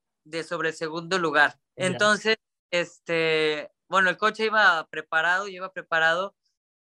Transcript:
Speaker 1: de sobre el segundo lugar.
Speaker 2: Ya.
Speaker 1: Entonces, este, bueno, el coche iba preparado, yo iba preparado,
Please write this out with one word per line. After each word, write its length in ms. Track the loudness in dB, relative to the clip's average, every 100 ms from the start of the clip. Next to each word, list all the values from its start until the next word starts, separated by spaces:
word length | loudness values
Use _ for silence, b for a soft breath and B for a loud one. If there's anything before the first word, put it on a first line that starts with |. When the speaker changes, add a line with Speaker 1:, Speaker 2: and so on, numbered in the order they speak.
| _ _
Speaker 1:
de 200 | -12 -10
sobre 260 | -8 -4 -4
el 60 | -4
segundo 440 | -8 -8 -4 0
lugar. 400 | 2 2 2 0 _ -4
Speaker 2:
Ya. 100 | -4
Speaker 1:
Entonces, 520 | 2 2 2 0 -2 _ _ _
este, 1000 | -4 -4 -10 -4 -2 0 2 0 -2 -8 _ _
bueno, 220 | 2 2
el 80 | 2
coche 280 | -2 0 0
iba 420 | 4 4 4 -2
preparado, 580 | -10 -4 -2 0 0 -2
yo 100 | -10
iba 160 | -12
preparado, 640 | -12 -4 0 2 2 -2 -10 _ _ _ _ _